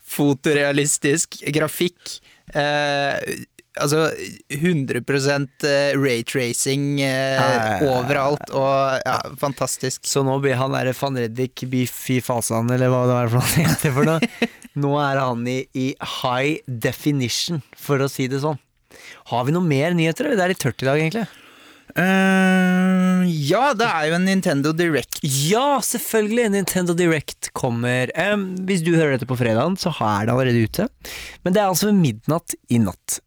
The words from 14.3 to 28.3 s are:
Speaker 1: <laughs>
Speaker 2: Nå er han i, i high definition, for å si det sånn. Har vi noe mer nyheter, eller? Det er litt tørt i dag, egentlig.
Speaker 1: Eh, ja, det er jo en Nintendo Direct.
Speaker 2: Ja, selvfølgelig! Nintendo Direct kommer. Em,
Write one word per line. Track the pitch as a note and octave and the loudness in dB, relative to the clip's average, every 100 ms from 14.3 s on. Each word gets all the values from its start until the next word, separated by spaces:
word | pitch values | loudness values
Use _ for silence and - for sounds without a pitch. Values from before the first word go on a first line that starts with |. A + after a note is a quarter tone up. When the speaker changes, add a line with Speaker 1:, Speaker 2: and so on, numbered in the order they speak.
| - A#3 | -4 -6
Speaker 1:
<laughs> | - - D3 | -6 -12 -4
Speaker 2:
Nå | C#3+ C#3+ | 0 0
er | C#3+ C3+ | 0 0
han | C3 A#2 | 0 -2
i, | A#2+ C3 - | -4 -4 -4
i | C3 C3 C#3+ - - | -4 -4 -4 -10 -6
high | C3 B2 C#3+ D#3 | -2 0 0 -2
definition, | - A#2+ C3 - D3+ C#3+ A#2+ - - E3 - - | -6 -4 -4 -2 -2 0 -2 -2 -4 -6 -8 -14
for | - C#3 | -2 0
å | C#3 | 0
si | - C3 | -2 -4
det | C3+ | -2
sånn. | D3 C#3+ _ _ _ - - - - | -4 -6 _ _ _ -20 -20 -20 -4
Har | A#2 | -2
vi | B2+ | 0
noe | E3+ | 2
mer | F3 C3+ D#3 | 2 2 2
nyheter, | F3 D#3+ D#3 | 2 2 0
eller? | C4+ G#3+ | -2 0
Det | |
er | F3+ | 0
litt | F#3 | 0
tørt | C3 - | -2 -2
i | B2+ | 0
dag, | D3+ | 0
egentlig. | D#3+ G#3 G3+ - - - - - - | 0 -2 -6 -10 -20 -20 -20 -20 -10
Speaker 1:
Eh, | - F3+ F#3+ F#3+ F#3+ F#3+ F#3 F#3 F#3 F#3 F#3 F#3 F3+ F3+ D#3+ | -2 2 4 4 4 4 4 4 4 4 4 4 2 2 0
ja, | C#3 G3 C#4 G#3+ | 0 2 2 2
det | |
er | A#3 E3+ D#3 | 0 2 0
jo | E3+ | 2
en | |
Nintendo | F#3 F#3+ F#3 C#3+ D3 | 2 2 2 2 0
Direct. | D#3+ F3 C#3+ - - | 2 2 0 -2 -6
Speaker 2:
Ja, | D3+ C3+ D3 G#3+ C#4 C4+ | -2 0 2 2 2 0
selvfølgelig! | - A#3 - A3+ G#3 A#3 A3+ | -2 -4 -2 0 2 2 2
Nintendo | G3 F#3 F#3 F3 E3+ | 0 0 0 0 2
Direct | F3 D#3 - - - | 2 2 -2 -12 -12
kommer. | - C3+ A#2 A#2+ B2+ B2+ E3 | -4 -2 0 0 0 0 0
Em, | F#3+ | 0